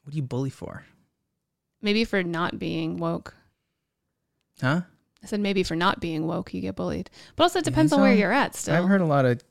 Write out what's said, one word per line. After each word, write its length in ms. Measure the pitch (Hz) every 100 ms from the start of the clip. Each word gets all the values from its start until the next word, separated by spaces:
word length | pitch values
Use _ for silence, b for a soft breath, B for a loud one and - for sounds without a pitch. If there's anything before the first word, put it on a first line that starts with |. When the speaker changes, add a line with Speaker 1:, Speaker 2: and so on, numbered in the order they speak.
Speaker 1:
What 80 | -
do 60 | 151
you 60 |
bully 260 | 127 120 135
for? 360 | - - - - _ _ _ _ _ _ _ _ _
Speaker 2:
Maybe 220 | 208 208 226
for 180 | 202
not 340 | 175 165 175 -
being 380 | 170 165 160 175
woke. 380 | 165 170 - _ _ _ _ _ _ _ _ _ _ _ _ -
Speaker 1:
Huh? 200 | 127 160 175 _ _ _
Speaker 2:
I 40 | -
said 120 | 214
maybe 240 | 196 196
for 120 | 180 165
not 240 | 180 -
being 260 | 170 156 160
woke, 280 | 170 190
you 80 | 185
get 140 | 185 190
bullied. 340 | 180 160 190 B B -
But 80 |
also, 160 | 349 370
it 60 | 320
Speaker 1:
You 60 |
Speaker 2:
depends 200 | 285 311
Speaker 1:
think 80 | 285
Speaker 2:
on 40 |
where 120 | 269 247
Speaker 1:
so? 40 |
Speaker 2:
you're 120 | 175
at 240 | 254 233 -
still. 200 | - 160
Speaker 1:
I've 100 | 185
heard 140 | 196
a 40 | 165
lot 200 | 143 131
of 160 | 123 _